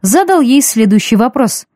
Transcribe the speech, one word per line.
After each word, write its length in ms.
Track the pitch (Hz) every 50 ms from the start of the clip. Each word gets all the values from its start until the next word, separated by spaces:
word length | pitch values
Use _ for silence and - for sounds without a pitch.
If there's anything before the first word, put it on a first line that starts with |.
| -
задал 380 | 190 202 349 392 349 381 349
ей 200 | 285 240 254 277
следующий 540 | - - - 220 220 202 202 214 - - 226
вопрос. 500 | 202 226 247 - 277 269 208 - - - _ _